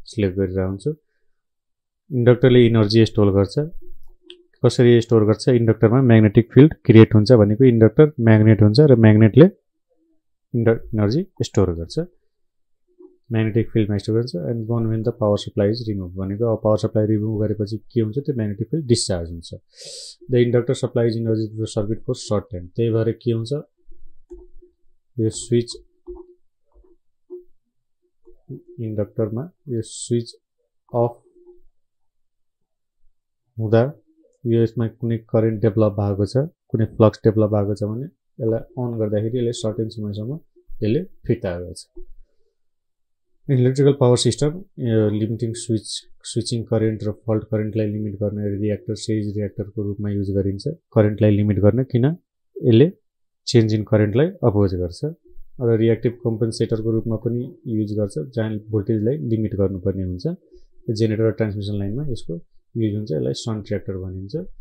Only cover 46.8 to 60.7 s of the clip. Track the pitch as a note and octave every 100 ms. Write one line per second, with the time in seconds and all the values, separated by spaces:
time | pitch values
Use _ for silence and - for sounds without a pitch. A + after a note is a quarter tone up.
46.8 | A2 G#2+ G#2 G#2 - A2 G#2+ G#2+ G#2+ G#2
47.8 | G#2+ G#2 G#2+ F#2+ G#2 G#2 G#2 G2+ G#2 G#2
48.8 | - G#2 - G#2+ G#2 G2+ G2+ - G#2 G#2
49.8 | G2+ G2+ G#2 G2+ G2 G2 G2 G2 C#3+ D#3+
50.8 | _ - G#2 G#2 G#2+ G#2 G#2 G2 G2+ A2
51.8 | C3 B2 C3 E3+ _ _ _ - C3+ A2+
52.8 | D#3 - _ _ _ _ - A#2+ A2 G#2+
53.8 | G#2 G#2+ G#2 G#2+ E3 F#3+ B2 G#2 G2 F2+
54.8 | F2 E2+ D3 E3+ _ - - - B2 A2+
55.8 | A2+ A2 B2 A#2 A#2+ A2 A2+ A2 A2+ A2+
56.8 | A2 A2+ A2+ A2 A#2 A#2+ B2+ - - G#2+
57.8 | G#2 G#2 G2+ D3+ D3 A#2+ A2 A2 G#2+ G#2+
58.8 | G2+ A2+ G#2 D3 C3+ A2 G#2+ F#2+ G2 F#2+
59.8 | F#2+ F#2+ F#2 F2+ D#3 F3+ _ - -